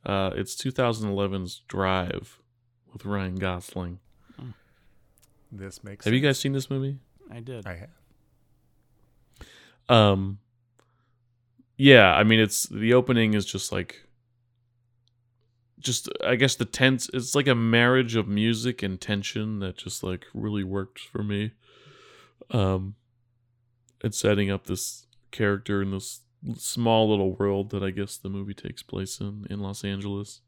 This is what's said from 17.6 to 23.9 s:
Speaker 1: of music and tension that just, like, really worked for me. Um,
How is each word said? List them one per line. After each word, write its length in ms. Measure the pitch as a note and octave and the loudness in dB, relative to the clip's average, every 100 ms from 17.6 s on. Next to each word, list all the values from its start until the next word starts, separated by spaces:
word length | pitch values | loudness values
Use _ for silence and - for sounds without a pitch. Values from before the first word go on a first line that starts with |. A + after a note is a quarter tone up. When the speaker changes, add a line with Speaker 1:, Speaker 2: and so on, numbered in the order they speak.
| A2+ A#2 A#2+ C3 A#2+ A2+ | 4 4 6 4 2 0
Speaker 1:
of 120 | G2+ | 0
music 540 | G#2 A2 A2+ A#2+ - | 0 0 0 -2 -4
and 200 | G2+ F#2 | -6 -6
tension 580 | - G2+ G2 A2+ G#2+ G#2+ | -4 -4 -4 -6 -6 -6
that 180 | F#2+ - | -6 -8
just, 240 | - - | -12 -8
like, 240 | F#2+ F#2 - | -6 -6 -8
really 300 | A2 G#2+ G#2 | -8 -4 -4
worked 360 | F#2 G2 F#2+ - | -4 -6 -6 -14
for 240 | - - | -12 -8
me. 280 | G#2 G2+ G#2+ _ _ _ - - - - _ _ - | -4 -2 -4 _ _ _ -20 -20 -20 -20 _ _ -2
Um, 440 | A#2+ F#2+ F#2+ F#2+ G2+ _ _ _ _ _ _ _ _ _ | 2 2 2 -4 -10 _ _ _ _ _ _ _ _ _